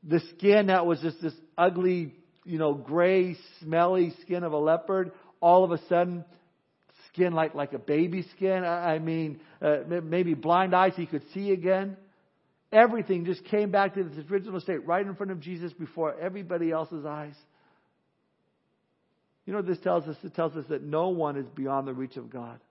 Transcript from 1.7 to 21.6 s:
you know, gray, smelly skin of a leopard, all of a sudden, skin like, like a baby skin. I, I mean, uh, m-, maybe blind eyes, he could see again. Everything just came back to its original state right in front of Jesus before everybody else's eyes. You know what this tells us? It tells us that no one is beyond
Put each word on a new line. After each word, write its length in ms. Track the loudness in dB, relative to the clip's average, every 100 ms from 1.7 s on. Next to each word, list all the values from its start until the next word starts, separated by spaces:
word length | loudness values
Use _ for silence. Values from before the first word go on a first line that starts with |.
| 2 0 0 -4 -10 _ _
you 140 | -8 -2
know, 160 | 0
gray, 600 | -2 -4 2 4 4 0 -4 -16 -18
smelly 540 | -2 2 2 4 0 -2
skin 220 | -6 -4
of 100 | -2
a 40 | 0
leopard, 540 | 2 0 0 -2 -2 -8 _ _
all 220 | 6 8
of 80 | 6
a 80 | 0 0
sudden, 380 | 2 2 -2 -10 _ _ _ _ _ _ _ -18
skin 240 | 0 0
like, 200 | 2 -2
like 200 | -2 -6
a 60 | -6
baby 460 | -2 0 2 -2 -8 -4
skin. 280 | 0 0
I, 320 | 0 -2 0 -2
I 40 |
mean, 420 | -2 -2 -4 -8 -18 -4
uh, 200 | 0 0 0
m-, 180 | -6 -2
maybe 240 | 0 0
blind 400 | 0 2 2 4
eyes, 200 | 4 4 2
he 100 | -6
could 180 | -6 -8 -8
see 160 | -2
again. 460 | 0 2 0 -2 -10 _ _ _ _ _ _ _
Everything 540 | 6 6 4 -2 -2 -2
just 180 | -6 -2
came 240 | -2 2
back 240 | 2 2
to 80 | 0
its 300 | -6 -8 -4
original 280 | -4 -4 -8
state 280 | -6 -6 -2
right 180 | -2 -2
in 100 | -6
front 160 | -8
of 80 | -8
Jesus 320 | -10 -10 -10
before 460 | -10 -12 -4 -4 -4
everybody 520 | -8 -8 -6 -4 -2
else's 340 | -2 -4 -8 -10
eyes. 300 | -10 -12 -16 _ _ _ _ _ _ _ _ _ _ _ _ _ _ _ _ _ _ _ _ -8
You 80 |
know 60 | -6
what 80 | -2
this 120 | -2
tells 240 | 0 -2
us? 140 | -2 -12
It 120 | -12 -4
tells 220 | -4 -4
us 80 | -8
that 140 | -8
no 240 | -4 -2 -2
one 300 | 0 -2 -4
is 100 | -8
beyond 320 | -8